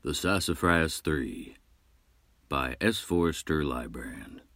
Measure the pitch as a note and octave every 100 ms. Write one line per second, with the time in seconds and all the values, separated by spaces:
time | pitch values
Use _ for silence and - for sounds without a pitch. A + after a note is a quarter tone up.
0 | - D2 F2 G2 - D#2+ F2 E2+ D#2+ -
1 | - D2+ B1+ - - - _ _ _ _
2 | _ _ _ _ _ C#2 C2 B1+ G#2+ A2
3 | - F2 E2+ D#2 - D#2 D2 B1 A#1 -
4 | - - - - -